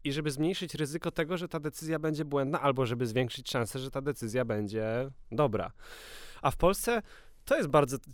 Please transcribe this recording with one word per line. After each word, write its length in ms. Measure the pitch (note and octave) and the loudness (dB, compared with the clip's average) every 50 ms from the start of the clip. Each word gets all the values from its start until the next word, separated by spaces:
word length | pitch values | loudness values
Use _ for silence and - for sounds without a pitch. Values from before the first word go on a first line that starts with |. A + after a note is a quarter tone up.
| - | -4
i 80 | C#3+ C#3 | -2 -2
żeby 180 | D3+ D3 D3+ | 0 -2 -2
zmniejszyć 440 | C3+ C3+ D#3 E3+ F#3+ - F#3+ D#3+ - | 0 0 0 0 0 -2 -4 -6 -4
ryzyko 360 | D#3 D#3 C#3 D3 E3 - E3+ | -4 -4 -4 -4 -4 -4 -2
tego, 260 | - - D#3+ D3 F#3 | 0 0 0 0 -2
że 100 | F#3 F3 | -4 -4
ta 120 | - - D#3 | -4 -4 -4
decyzja 400 | D3 D3+ - - D#3+ D#3 D#3+ D#3 | -4 -6 -6 -6 -4 -2 -2 0
będzie 260 | D#3 D#3+ D#3 D3 D#3+ | 0 0 0 -2 -2
błędna, 360 | D3 C#3 C#3 C3+ C3 C#3+ E3 | 0 0 0 2 2 0 2
albo 240 | C3 C#3+ C3 B2+ C3 | 2 2 4 4 2
żeby 220 | A2+ B2 A#2+ B2+ | 2 2 0 0
zwiększyć 420 | A2+ A2 B2+ B2+ A2+ - - - - | 2 2 2 2 2 -2 -6 -6 -2
szansę, 280 | - C3 A#2 - - C3+ | -2 0 0 0 -2 -6
że 120 | C3 C3+ | -6 -6
ta 100 | - C#3 | -6 -4
decyzja 440 | C3+ D3 C#3+ - B2 A2 G#2 B2+ B2 | -2 -2 -4 -2 -4 -2 0 0 0
będzie 640 | A#2 A2 G#2+ G#2 G2 G#2+ A2 A2 A2 A2+ A#2+ C3 C3+ C3+ - - - | 0 0 0 -2 -2 -2 -2 0 0 0 0 -2 -4 -6 -12 -12 -4
dobra. 400 | A2 A#2 D3+ C3 G#2 G2+ E2+ F#2 - - - - - - - - - - - - - - | 2 2 2 4 2 0 -2 -4 -8 -14 -18 -18 -18 -18 -18 -18 -16 -16 -16 -16 -6 -2
A 100 | - C#3 | 0 0
w 60 | - | 2
Polsce 440 | - - F3+ G3 - - A#3+ A#3+ A3 - - - - - - - - - | 4 4 4 4 4 2 0 0 0 0 -4 -12 -20 -20 -20 -20 -8 0
to 120 | - C#4 | 2 2
jest 120 | D#4+ A#3 D3 | 2 4 6
bardzo 280 | C3+ D3+ C#3+ B2 C3+ C3 - - | 6 6 6 4 2 -4 -8 -8